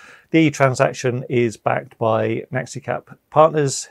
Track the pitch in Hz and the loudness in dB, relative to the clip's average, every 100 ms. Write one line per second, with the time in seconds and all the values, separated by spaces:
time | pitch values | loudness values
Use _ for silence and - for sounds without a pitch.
0 | - - _ 160 156 - 135 123 135 - | -20 -20 _ 2 2 2 0 2 0 0
1 | 127 120 135 127 120 - 120 127 131 - | -4 -4 -2 0 0 -2 -4 -4 -6 -4
2 | 113 110 110 117 - 131 - 139 - 85 | 0 0 -2 -4 -6 -8 -8 -10 -8 -8
3 | - - _ 147 160 156 139 - - | -10 -20 _ 4 4 4 -2 -4 -8